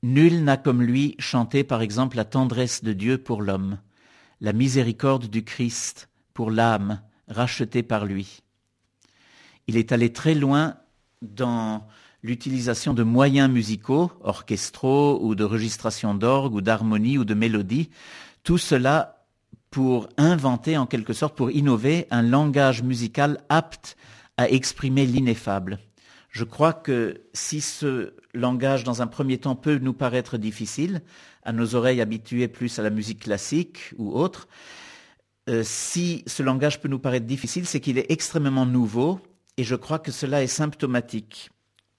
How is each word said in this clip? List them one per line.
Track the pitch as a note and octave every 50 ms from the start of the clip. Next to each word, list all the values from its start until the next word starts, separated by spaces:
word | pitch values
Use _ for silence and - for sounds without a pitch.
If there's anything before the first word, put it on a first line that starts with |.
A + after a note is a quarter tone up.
| -
Nul | B2 C3 C#3 D#3+ E3+ E3 E3+ D#3
n'a | C#3+ C3+ C3
comme | - D3+ B2 B2 B2
lui | A#2 B2 C3 C#3+ D3 - -
chanté, | C3+ - - B2+ A#2+ A#2 - C#3 C#3
par | C3+ C3 A2+
exemple, | A2+ G#2+ G2+ A#2 C3 C3 A#2+
la | A#2 G#2+
tendresse | G#2+ - C#3 C3 B2+ A#2 A#2+ B2+ A#2+ - - -
de | A2 G#2+
Dieu | F#2+ G2+ A#2 C3
pour | C3 C3 - B2 G#2
l'homme, | G#2 G2 G2 F#2+ F#2+ G2 G2+ G2 _ _ _ _ _ _ _ _ _ _ _ _ G2+
la | G#2+ G#2
miséricorde | A2 B2+ C3+ B2 C3+ B2 A#2 A2 - - C3+ C3+ C3 A#2+ A2
du | G#2 A2+ A2
Christ | - - - B2 A#2 A#2 - - - - - - _ _ _ _ _ _
pour | - A#2 A2
l'âme | A2 A2 A#2 A#2 A2 G#2 G2 G2 G#2 G2+ - _ _ _ _
rachetée | _ A2+ A2 B2 A#2+ - - C#3 A2 - B2 A#2
par | - A#2 G#2+ G#2
lui. | G2+ G2 G2 G2 - - - _ _ _ _ _ _ _ _ _ _ _ _ _ _ _ _ _ _ _ _ - - _ _ _
Il | - A2 A#2
est | A2 A2+ C3
allé | A#2+ A#2 A#2 A#2
très | - - D#3 D#3+
loin | D3+ C#3 C3+ C#3 D3 D#3 D#3 - - _ _ _ _ _ _ _ _ -
dans | G#2+ G2+ G#2+ B2+ B2 A#2+ A#2 A2+ A2 G#2+ G#2+ G#2 A2 - - - - _ _ -
l'utilisation | A2 B2 A#2+ - C#3 C3 C3 A#2+ B2 A#2 A2+ - - C3+
de | A#2 A#2
moyens | A2+ A#2 B2 C3+ C#3+ C3+ C#3 C#3 C3+
musicaux, | B2+ A#2+ A2 G#2 A2 G2+ - - C3+ D3 F3 F3 - -
orchestraux | - G#2+ G2 - - - A2 G2 - - - - - C3 C3+ C#3+ D3 D3 C#3+ - -
ou | A2 G#2+
de | F#2+ G#2+
registration | G2+ A2 A2+ G#2+ A2+ G#2 - - A2+ G#2+ - - A2 G2+
d'orgue | G2+ G#2 A#2 C3 C#3 C3+ C3+ A2
ou | G2+
d'harmonie | F#2+ G#2 A2 G#2 A2+ A2 G#2+ G#2+ G#2+ A#2+ C#3
ou | C#3 B2
de | G2+ G#2+
mélodie, | G#2 A2 A#2 A2+ G#2 G2+ F#2+ A2+ C#3 E3 - - - - - - - - - _ _ _
tout | - E3+ F3
cela | - - D3+ C3 B2 C3 D3 D#3+ - - - _ _ _ _ _ _ _ - _ _ _
pour | - C#3 C3 B2+ B2+ A#2+ G#2+ - - -
inventer | C#3+ D#3+ F3 D#3+ C3+ C3+ B2 A#2 - D#3 D#3+
en | D3+ C3
quelque | A#2 - A#2+ G#2+ - A2+
sorte, | - - D3+ -
pour | - C3 A#2+
innover | - D3+ C#3+ C#3+ B2+ A2 A2 C3+ D#3 F3 - -
un | - A#2+ A#2
langage | A#2 B2 C#3 D3+ D3+ C3+ C#3+ C#3 C3+ B2+ A2+ A#2+
musical | B2+ B2+ A#2 A#2+ A2 A2+ - C#3+ D3 D3 - - _
apte | D3 D#3+ D#3+ - - - _ - - _ - - - - - _ _ -
à | B2 A#2+
exprimer | B2+ C3 B2+ - - - - C3+ C3 C#3 C#3
l'ineffable. | B2+ A#2+ C3+ C3+ B2 A2+ A2 - - G2 G2 F#2 F#2 G2 G2+ - _ _ _ _ _ - - _ _
Je | - A2 A#2
crois | A2+ - - D3 E3 D#3+
que | D#3+ - - C3 A#2+ A2+ G2 - - - _ _
si | - - - - D3+
ce | C#3+ - - - D3+ C#3+ C3 B2 G2+ - - - _ _ _
langage, | A#2+ A#2+ B2 B2+ B2 B2 C3+ C3+ C3+ A#2
dans | B2+ A#2+ A2+ B2
un |
premier | A2+ - - C#3+ C3+ B2+
temps, | B2 - C#3+ C3
peut | B2+ - D#3 D3+
nous | C#3 B2+ C3 B2
paraître | - C#3 B2 A#2 B2+ B2 - - A#2
difficile, | G#2+ A2 G#2+ - A2+ G2+ - - D3 F3 G3 E3 - - - - - - - _ _
à | - A2+
nos | A2+ A#2 A2 A2+
oreilles | B2 A#2 B2+ B2+ B2
habituées | A2+ G#2+ A2 A2 A2 - B2 A#2+ B2 A2+
plus | A#2 - B2+ A#2+ - -
à | G#2+
la | G#2+
musique | G#2 G#2+ G#2+ G#2 A2 - -
classique | G#2+ G#2 G2 - - C#3+ D#3 F3 - - - - - - -
ou | A2 G2+ -
autre, | A#2 D#3+ F#3 - - - _ _ - - - - - - - - - - _ _ _ _ _ _ _ _ -
euh, | A#2+ A2+ A2
si | A2 - - - - - F3 F3 F3 E3+ D3 -
ce | - - - C#3+
langage | C3 C3 C3 C3+ D3 C#3+ -
peut | - C#3
nous | C3+ B2+
paraître | - C#3 B2 B2+ A2+
difficile, | A2+ C3+ C3 - A#2 - F3 F3+
c'est | - - D3
qu'il | - D3 B2 C3
est | - -
extrêmement | D#3+ D#3+ - - - E3 D3 C#3 C3+ C3+ C3
nouveau, | B2 B2 B2+ A#2+ G#2+ G2+ A#2+ C3 D#3+ F#3+ F#3 - _ _ _ _ _ _ -
et | B2+
je | A2 B2+
crois | B2 - - D#3 D#3+
que | D#3 - B2+
cela | - - C3+ C#3 C#3+ C3+
est |
symptomatique. | B2 - - D#3 D3+ C#3+ - - C3+ B2 B2 A#2+ - - A2+ G#2 _ - - - - _ _ _ _ _ _ _ _ _